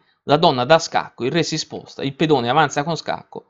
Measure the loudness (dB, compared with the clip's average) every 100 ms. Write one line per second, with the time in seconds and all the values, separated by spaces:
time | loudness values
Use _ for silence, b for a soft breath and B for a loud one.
0 | _ _ 0 4 4 2 4 2 2 -4
1 | -6 -6 -4 -2 -2 -4 -8 -12 -14 -10
2 | -8 -2 2 2 2 2 2 0 -4 -6
3 | -6 -8 -10 -18